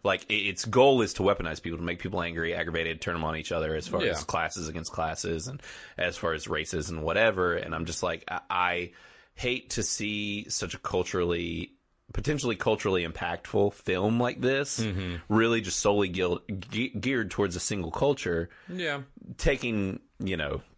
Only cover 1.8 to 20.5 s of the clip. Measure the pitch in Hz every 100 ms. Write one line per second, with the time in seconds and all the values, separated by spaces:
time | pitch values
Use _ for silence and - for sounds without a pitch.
1.8 | 85 87 92 95 85 82 82 85 82 82
2.8 | 82 80 - 85 78 80 85 82 78 78
3.8 | 87 - 98 78 73 82 80 95 78 80
4.8 | 80 - 80 80 87 82 120 139 - -
5.8 | - - 87 82 82 80 - 78 78 82
6.8 | 73 80 78 92 113 95 90 85 - 80
7.8 | 82 85 90 85 - 90 - 92 90 87
8.8 | 87 - - - _ - 123 127 - -
9.8 | 101 - 107 104 104 101 - - 87 -
10.8 | - 92 87 95 87 87 85 82 - _
11.8 | _ _ - - 113 147 123 107 117 107
12.8 | 101 92 82 82 87 87 - 104 101 -
13.8 | - 92 104 117 123 - 127 135 143 -
14.8 | 110 95 90 85 - 107 113 113 95 -
15.8 | 104 104 95 92 90 87 - 95 - 107
16.8 | 127 107 120 131 98 - 98 87 - 101
17.8 | 82 - 139 139 - 85 85 - - 180
18.8 | 165 143 135 - - - 160 135 123 107
19.8 | 95 - - - 95 87 73